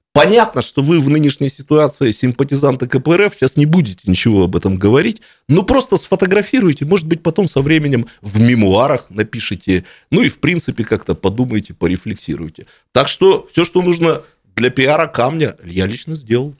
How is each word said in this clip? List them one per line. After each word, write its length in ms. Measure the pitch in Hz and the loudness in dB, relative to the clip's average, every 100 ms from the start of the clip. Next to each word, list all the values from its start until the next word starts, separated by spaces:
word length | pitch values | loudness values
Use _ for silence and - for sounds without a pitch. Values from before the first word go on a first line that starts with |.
| _ | _
Понятно, 480 | - 160 226 226 139 | 2 4 4 2 -2
что 200 | - - | -4 -2
вы 160 | 139 170 | 0 2
в 80 | 135 | 2
нынешней 380 | 151 147 139 139 | 2 0 -2 -6
ситуации 600 | - 139 151 151 - 131 | -6 -2 2 2 0 -2
симпатизанты 760 | 107 127 120 147 139 139 131 123 | 0 -2 -2 -2 0 0 0 -2
К 100 | 131 | -2
П 140 | 139 | 0
Р 80 | 175 | 2
Ф 140 | 202 - | 2 0
щас 180 | - - | -2 2
не 100 | 147 | 2
будете 340 | 175 127 92 - | 2 0 -4 -2
ничего 380 | 90 - 101 | 0 2 2
об 120 | 92 87 | 2 0
этом 200 | 98 95 | -2 0
говорить, 440 | 101 127 208 220 - _ - | 2 2 2 -4 -12 _ 0
но 140 | 156 | 0
просто 340 | 190 269 254 185 | 2 0 0 -2
сфотографируйте, 880 | - 185 190 196 196 262 196 139 143 | -2 -2 0 0 0 0 0 0 -2
может 200 | 196 156 | -2 -2
быть, 160 | 165 | -4
потом 240 | - 160 185 | -2 -2 -2
со 140 | - | -2
временем 460 | 135 160 147 131 113 - | 0 0 2 -2 -4 -10
в 200 | 104 101 | -6 2
мемуарах 720 | 120 123 104 95 135 135 - | 4 4 2 2 2 0 -4
напишите, 720 | 98 107 120 - 92 - 92 90 - _ | -8 -6 -6 -8 -8 -2 -2 -2 -14 _
ну 120 | 165 | 0
и 60 | 220 | 0
в 100 | - | -2
принципе 420 | 139 175 - 127 | -4 -2 -6 -8
как-то 300 | 110 107 - | -4 -4 -4
подумайте, 580 | 82 98 104 127 110 - | -4 -4 -4 -4 -4 -6
порефлексируйте. 920 | - 85 90 - 101 - 73 82 - - _ _ | -6 -4 -4 -6 -12 -10 -10 -10 -16 -20 _ _
Так 140 | 123 139 | 0 0
что 400 | - 185 180 - | 2 2 2 0
все, 120 | - | -4
что 160 | 170 180 | -2 0
нужно 400 | 180 170 165 147 - _ _ - | 0 0 0 -2 -8 _ _ -4
для 140 | 120 | -2
пиара 360 | 123 131 151 160 | 0 0 0 -2
камня, 500 | - 120 160 143 - | -2 -2 -2 -4 -6
я 220 | 87 87 95 | -10 -4 -4
лично 300 | 117 - 156 | -6 -10 -14
сделал. 380 | 117 117 143 139 | -4 -4 -4 -12